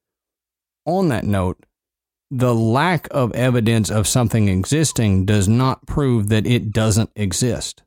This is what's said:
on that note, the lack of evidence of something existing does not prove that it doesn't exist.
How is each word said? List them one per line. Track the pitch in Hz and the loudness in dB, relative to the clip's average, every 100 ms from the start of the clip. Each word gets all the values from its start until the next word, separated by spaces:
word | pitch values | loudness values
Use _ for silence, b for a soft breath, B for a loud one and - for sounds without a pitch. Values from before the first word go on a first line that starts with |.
| _ _ _ _ _ _ _ _ 151 | _ _ _ _ _ _ _ _ -4
on | 185 175 | 0 0
that | 113 | 0
note, | - 98 92 - _ _ _ _ _ _ _ | -2 -2 -2 -6 _ _ _ _ _ _ _
the | 127 123 | -2 0
lack | 113 113 127 175 160 - | 2 2 2 0 -2 -4
of | 143 120 | -2 -2
evidence | - 127 120 110 113 101 | 0 0 2 2 2 0
of | 110 98 | 0 0
something | 131 113 113 101 | 0 2 2 2
existing | 95 - 151 151 - 107 95 | 0 0 0 0 0 2 2
does | 95 107 95 | 2 2 2
not | 120 131 - - | 2 0 -4 -6
prove | 151 135 117 101 | -2 0 0 0
that | 110 120 | 0 2
it | 120 110 | 0 0
doesn't | 113 110 107 - | 0 2 0 -2
exist. | - 98 - 123 76 - - | -4 -4 -2 -2 -4 -8 -14